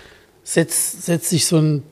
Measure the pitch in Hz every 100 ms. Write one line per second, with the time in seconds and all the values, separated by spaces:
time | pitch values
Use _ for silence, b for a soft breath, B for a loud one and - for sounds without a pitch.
0 | B B B _ - - 160 - - -
1 | - 170 - 165 - 160 156 147 -